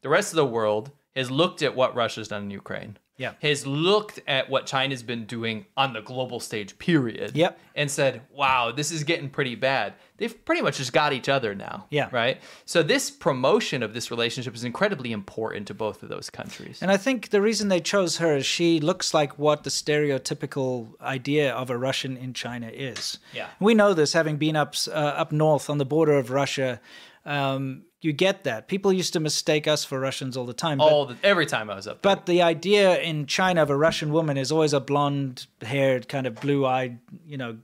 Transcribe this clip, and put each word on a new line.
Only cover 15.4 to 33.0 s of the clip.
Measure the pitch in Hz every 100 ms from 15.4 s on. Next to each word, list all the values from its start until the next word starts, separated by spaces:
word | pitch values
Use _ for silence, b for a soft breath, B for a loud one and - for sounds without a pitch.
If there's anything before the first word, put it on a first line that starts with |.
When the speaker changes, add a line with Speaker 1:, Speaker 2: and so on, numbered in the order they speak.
| 110 98 101
Speaker 1:
to |
both | 104 107 101
of | -
those | - -
countries. | - - - - -
Speaker 2:
And | 175
I | 196
think | 262 254 -
the | 208
reason | 208 214 208
they | 185
chose | 156 202 175 160
her | 165 143
is | 131
she | - 170 165
looks | 147 180 -
like | 160 147 -
what | 147 151
the | -
stereotypical | - - 151 147 131 - 147 139 143 131 127 110 -
idea | 127 131 123 147 147
of | 120 127
a | 120
Russian | 131 131 135 127
in | 131
China | 120 120 120 117
is. | 113 135 - - - B
Speaker 1:
Yeah. | 117 98 -
Speaker 2:
We | 196
know | 226 202
this, | 175 147
having | 170 160 151
been | 156 156
up | 147
s-, | - -
uh, |
up | 160 147 143 156
north | 151 156 147 -
on | 147
the |
border | 131 147 156 143
of | 123
Russia. | 135 139 - 131 120 B B B B
Um, | - 143 139 135 135 131 - _
you | 160
get | 143 190 196
that. | 143 110 -
People | 196 196
used | 190 165
to | 180
mistake | 156 - - 151 156
us | 151
for | - 135
Russians | 135 - 135 127
all |
the | 123
time. | 117 170 143
But | 151
Speaker 1:
All | 147 135
the, | 120
every | 196 190 151
time | 123 107
I | 98
was | 101
up | -
there. | 202 196
Speaker 2:
But | -
the | 175
idea | 170 156 175 208 190 165